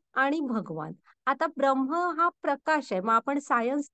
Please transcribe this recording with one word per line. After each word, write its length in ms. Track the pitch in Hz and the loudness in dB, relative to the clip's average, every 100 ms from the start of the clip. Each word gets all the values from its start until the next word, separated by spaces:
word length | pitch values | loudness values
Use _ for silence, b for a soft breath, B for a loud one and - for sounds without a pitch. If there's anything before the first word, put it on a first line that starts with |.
| - | -6
आणि 260 | - 269 311 | 0 0 0
भगवान. 520 | 277 226 170 160 156 - b b - | -2 -4 -4 -8 -8 -12 b b -4
आता 200 | 269 320 | 0 -2
ब्रह्म 460 | - 269 269 269 | 0 2 2 0
हा 360 | 330 359 320 339 - | 0 -2 0 0 0
प्रकाश 500 | 320 277 - 311 - | -2 -2 0 0 0
आहे. 80 | 185 | -2
मग 120 | 202 | 2
आपण 260 | 226 226 285 | 2 2 -2
सायन्स 520 | - 240 233 285 285 | 0 0 2 -2 -4